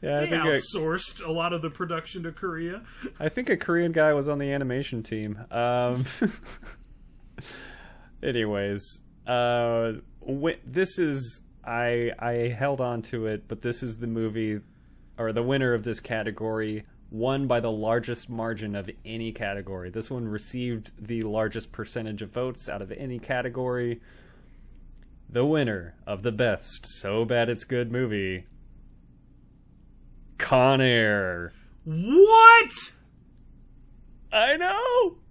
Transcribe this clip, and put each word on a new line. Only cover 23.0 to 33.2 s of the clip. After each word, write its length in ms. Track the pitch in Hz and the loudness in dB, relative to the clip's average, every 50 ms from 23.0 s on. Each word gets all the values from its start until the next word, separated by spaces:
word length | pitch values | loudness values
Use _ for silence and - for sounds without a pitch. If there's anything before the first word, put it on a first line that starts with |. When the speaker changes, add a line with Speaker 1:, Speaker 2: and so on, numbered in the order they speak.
| - 135 123 120 | -8 -8 -8 -10
Speaker 1:
category. 840 | - - 135 123 123 127 120 123 127 127 123 123 123 120 117 117 - - - - - - - - - - - - - - - - - - - - - - - - - - | -6 -4 -4 -2 -2 -4 -4 -4 -4 -2 -2 -2 -2 -2 -4 -6 -10 -20 -20 -20 -20 -20 -20 -20 -20 -20 -20 -20 -20 -20 -20 -20 -20 -20 -20 -20 -20 -20 -20 -20 -20 -6
The 160 | - 120 127 | -2 0 2
winner 500 | 143 156 156 143 120 107 95 85 85 - - - | 2 2 2 2 0 0 -4 -6 -10 -16 -16 -8
of 160 | - 104 92 98 | -8 -8 -4 -2
the 100 | 120 110 | -4 0
best 540 | 107 127 117 101 - - - - - - | 2 2 2 2 0 -4 -6 -8 -8 -6
So 400 | - - - - 98 101 110 117 | -6 -8 -6 -4 -2 0 0 0
Bad 240 | 110 123 120 117 113 | 2 2 2 2 2
It's 140 | 120 107 - | 0 -4 -4
Good 280 | - 135 123 123 113 113 | -4 -2 -2 -2 -2 -2
movie, 540 | 123 131 120 107 101 98 95 92 92 90 - - - - - - - - - - - - - - - - - - - - - - - - - - - - - - - - - - - - - - - | -2 -2 0 -2 -2 -2 -2 -4 -6 -8 -12 -20 -20 -20 -20 -20 -20 -20 -20 -20 -20 -20 -20 -20 -20 -20 -20 -20 -20 -20 -20 -20 -20 -20 -20 -20 -20 -20 -20 -20 -20 -20 -20 -20 -20 -20 -20 -8 -6
Con 420 | - - - 131 127 131 139 135 | -2 2 4 6 6 6 6 4
Air. 720 | 135 127 123 117 110 107 104 104 98 92 90 87 87 85 - - - - - - - | 4 4 6 6 4 4 4 2 2 0 -2 -4 -8 -10 -12 -16 -20 -20 -20 -16 -10
Speaker 2:
What? 880 | 160 156 160 180 214 269 339 392 427 440 453 453 453 466 466 453 - - - - - - - - - - - | -6 -4 -4 -2 4 10 10 10 12 12 12 12 12 12 12 8 6 0 -2 -2 -2 -4 -12 -20 -20 -20 -20